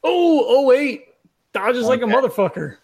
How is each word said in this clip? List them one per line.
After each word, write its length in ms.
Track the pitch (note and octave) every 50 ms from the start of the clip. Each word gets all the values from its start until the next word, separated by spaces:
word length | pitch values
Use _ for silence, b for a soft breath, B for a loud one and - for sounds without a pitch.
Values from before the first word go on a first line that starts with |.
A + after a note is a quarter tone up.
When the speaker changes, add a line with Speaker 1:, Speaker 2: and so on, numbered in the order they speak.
| -
Speaker 1:
Oh, 420 | D#4+ F4+ F4+ F4 E4+ D#4+ D4 A#3 -
oh 240 | A#3 C4+ C#4+ C4
eight. 380 | B3 C4+ D4 C#4 A3+ - - _ _ _ _ _ _ _ _ _ _
Dodges 320 | G#3 F#3+ A3 B3 B3 A#3
like 160 | A3+ B3+ -
a 40 | A#3+
Speaker 2:
Okay. 80 | A3 G#3+
Speaker 1:
motherfucker. 640 | C4 C4 A#3 - - G3 F3+ - - D#3 C#3+ - _